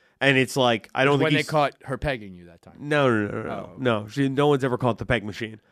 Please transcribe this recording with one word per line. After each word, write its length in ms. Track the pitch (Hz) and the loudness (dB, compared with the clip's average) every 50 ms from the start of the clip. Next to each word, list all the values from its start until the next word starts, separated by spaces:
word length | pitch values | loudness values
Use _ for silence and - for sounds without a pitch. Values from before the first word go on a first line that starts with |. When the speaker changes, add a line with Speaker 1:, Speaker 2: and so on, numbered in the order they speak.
| _ _ _ - | _ _ _ 0
Speaker 1:
and 160 | 131 139 135 | 2 4 4
it's 200 | 131 131 120 - | 4 2 2 2
like, 340 | 139 127 120 117 104 - - - | 2 2 2 2 0 -2 -6 -2
I 100 | - 131 | 0 2
don't 100 | 139 143 | 4 4
think 100 | 139 135 | 4 2
Speaker 2:
when 80 | 156 147 | 2 2
they 60 | 151 | 0
Speaker 1:
he's 100 | 151 - | 0 0
Speaker 2:
caught 260 | 160 151 147 131 - _ - | 0 0 0 0 -2 _ -12
her 120 | - 135 | -10 -10
pegging 380 | 117 - 151 135 117 104 98 92 | -6 -4 -4 -6 -6 -8 -14 -16
you 100 | 87 87 | -16 -20
that 140 | 85 85 90 | -20 -20 -20
time. 160 | _ - 82 - | _ -20 -20 -14
Speaker 1:
No, 300 | 135 147 151 147 139 127 | -6 -2 0 2 4 4
no, 180 | 117 107 104 | 4 4 2
no, 60 | 101 107 | 0 -4
no, 100 | 113 110 | -6 -8
no. 280 | - 110 101 - - 87 | -8 -8 -8 -10 -12 -10
Speaker 2:
Oh. 40 | 98 | -2
Speaker 1:
No, 300 | 131 123 113 104 107 107 | 0 0 0 0 -2 -6
she, 200 | 104 139 139 139 | -6 -4 -4 -2
no 200 | 135 131 147 147 | 0 2 2 2
one's 160 | 147 135 127 | 2 2 2
ever 120 | 131 123 | 0 -2
caught 220 | 117 - 123 110 - | 0 0 0 -2 -2
the 80 | 107 | -2
peg 180 | - 127 113 95 | -2 -2 -2 -2
machine. 360 | 107 98 - 117 107 110 110 _ _ | -6 -10 -8 -10 -10 -10 -14 _ _